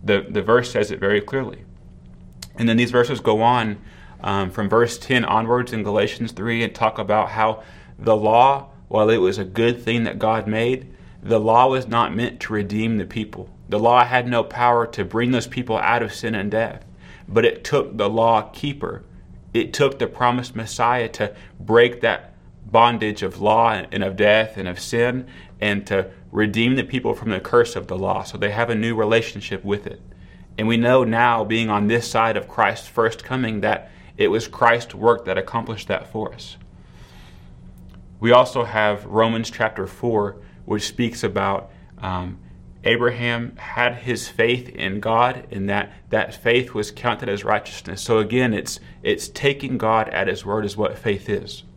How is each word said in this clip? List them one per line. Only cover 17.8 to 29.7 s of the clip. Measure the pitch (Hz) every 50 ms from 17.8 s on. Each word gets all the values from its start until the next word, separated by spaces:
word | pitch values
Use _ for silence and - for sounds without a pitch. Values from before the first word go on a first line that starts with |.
| - - 101 110
the | 104 101
law | 110 113 113 117 113 107 107 -
keeper. | - - - 147 139 - - 85 - - - - - - - - - - - - -
It | 120 - - -
took | - 143 135 135 -
the | 120
promised | 104 - - 123 120 123 127 120 - -
Messiah | 107 113 107 - - 117 117 123 127 113 110
to | - - 110 101 - - - - - -
break | 92 101 110 117 120 123 120 -
that | - 113 101 - - - - - - - - - -
bondage | 104 95 113 117 120 120 110 110 107 104 - -
of | 95 - -
law | 98 104 107 110 117 117 110 95 - -
and | - 101 101
of | 98 95 95
death | 104 104 104 110 110 110 - 104
and | 92 90
of | 90 -
sin, | - - - 117 117 123 127 131 127 - - - - - - -
and | - 104 101 101 98 -
to | 104 98 92 - - - - -
redeem | - 98 107 107 98 110 113 120 131
the | 135 107
people | - - 127 - - 101
from | - - 113
the | 101 92
curse | - - - 120 117 - -
of | - 82 -
the | 92 92
law, | 95 95 95 95
so | 101 - - 101
they | 104 101
have | 104 110 120 117
a | 117
new | 107 110 117 117
relationship | 110 110 104 113 113 113 - - 101 101 - 101 92 -
with | 98